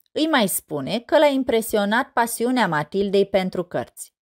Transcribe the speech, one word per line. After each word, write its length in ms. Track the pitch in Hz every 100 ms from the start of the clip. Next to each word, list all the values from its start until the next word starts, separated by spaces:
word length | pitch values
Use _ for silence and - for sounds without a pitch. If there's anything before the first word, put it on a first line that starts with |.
| _
Îi 140 | 262 311
mai 220 | 294 196
spune 520 | - - 147 139 214
că 180 | - 330
l-a 80 | 294
impresionat 840 | 269 254 233 - 214 202 226 262
pasiunea 560 | - 233 - 233 254 196
Matildei 580 | 151 147 196 202 196 196
pentru 380 | 196 185 180
cărți. 500 | 175 139 - - - _